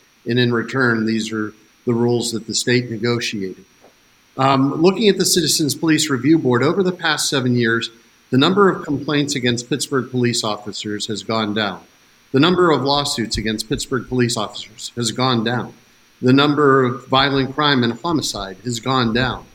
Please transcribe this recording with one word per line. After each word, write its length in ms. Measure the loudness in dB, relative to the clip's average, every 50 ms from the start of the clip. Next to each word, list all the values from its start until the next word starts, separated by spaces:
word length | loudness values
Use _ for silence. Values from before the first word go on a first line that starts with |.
| _ _ _ _ _
And 140 | -2 2 2
in 160 | 2 2 2
return, 500 | 0 -2 -2 -2 0 2 2 2 0 0
these 260 | -2 -2 -2 -4 -4
are 220 | -4 -4 -6 -6 -8 _ _ _ _ _ _
the 80 | -2 0
rules 400 | 0 2 2 2 0 -2 -2 -6
that 140 | -6 -6
the 80 | -6 -6
state 360 | -4 0 2 2 2 2 0
negotiated. 760 | -6 -4 -2 -2 -2 -2 -4 -4 -6 -6 -6 -8 -8 -12 -18 _ _ _ _ -20 _ _ _ _ _ _ _ _ _
Um, 460 | 0 2 2 4 4 2 0 2 4 2
looking 260 | 2 4 4 2 2
at 80 | 2
the 100 | 2 2
Citizens 480 | 0 2 0 0 0 0 0 0 -2 -2
Police 360 | -2 0 0 2 2 2 0
Review 280 | -2 0 2 4 4 4
Board, 240 | 4 2 2 4 2
over 200 | 2 2 2 0
the 100 | -2 -2
past 360 | -2 -2 -2 -2 0 -2 -2
seven 260 | -2 0 0 0 2
years, 360 | 2 2 2 0 0 -2 -6 -12 -16 _ _ _ _ _ _
the 80 | 2 2
number 300 | 4 4 4 4 4 4
of 160 | 4 0 -4
complaints 520 | -6 -6 -6 -4 -2 0 0 0 -2 -4
against 320 | -2 0 0 0 -2 -2 -4
Pittsburgh 420 | -4 -4 -4 -2 -2 -4 -4 -2
police 320 | -2 -2 0 0 0 -2 -2
officers 640 | -4 -4 -6 -8 -12 -12 -10 -8 -8 -6 -6 -6
has 160 | -6 -6 -8 -4
gone 320 | -4 -2 -2 0 -2 -2
down. 300 | -2 -2 -2 -4 -8 -14 _ _ _ _ _ _ _ _ _ 2
The 80 | 4
number 320 | 4 4 4 4 4 4 4
of 100 | 2 2
lawsuits 540 | 0 0 0 0 -2 -4 -4 -4 -4 -4
against 320 | -4 -4 -4 -4 -4 -4 -6
Pittsburgh 400 | -6 -6 -6 -6 -6 -6 -6 -4
police 280 | -2 0 0 0 0
officers 540 | -4 -6 -6 -8 -14 -18 -18 -18 -16 -16 -14 -8
has 160 | -6 -6 -4 -2
gone 320 | -2 0 0 0 0 0
down. 300 | -2 -2 -4 -4 -6 -12 -20 _ _ _ _ _ _ _ _
The 120 | 2 4 4
number 500 | 4 4 4 4 4 4 4 4 4 2
of 240 | 0 -2 -6 -6
violent 480 | -2 0 0 2 2 0 0 -2 -2 -2
crime 300 | -2 0 2 2 2 2
and 80 | 0 -2
homicide 640 | -4 -4 -2 -2 -2 -2 -4 -6 -6 -8 -10 -12 -12 -8
has 160 | -8 -8 -6
gone 340 | -4 -2 0 0 0 0 0
down. 320 | 0 -2 -2 -4 -8 -12 -18 -20